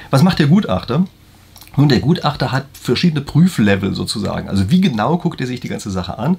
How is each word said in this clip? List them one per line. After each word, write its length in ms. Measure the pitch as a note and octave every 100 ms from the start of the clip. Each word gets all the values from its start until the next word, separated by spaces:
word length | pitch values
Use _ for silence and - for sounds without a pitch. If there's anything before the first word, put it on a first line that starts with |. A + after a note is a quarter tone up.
| -
Was 120 | C#3
macht 160 | F3 F3
der 100 | D3
Gutachter? 560 | F#3 - F#2 - C3 F#3+ - - - - - - -
Nun, 120 | C#3+
der 120 | A#2+
Gutachter 520 | A#2+ F3 D3+ C#3 C3
hat 140 | B2+ -
verschiedene 480 | - - B2 F3+ D3+
Prüflevel 720 | C#3 C#3+ F3+ - G#2 G2 G2
sozusagen. 540 | F#2 F#2+ - G2 E2+ -
Also 220 | G2 G2
wie 120 | F3
genau 340 | F#3+ A#2 A2+ E3+
guckt 240 | E3+ -
er 60 | B2+
sich 140 | B2
die 80 | -
ganze 220 | A2 A2+
Sache 280 | F#2+ F2 -
an 180 | C3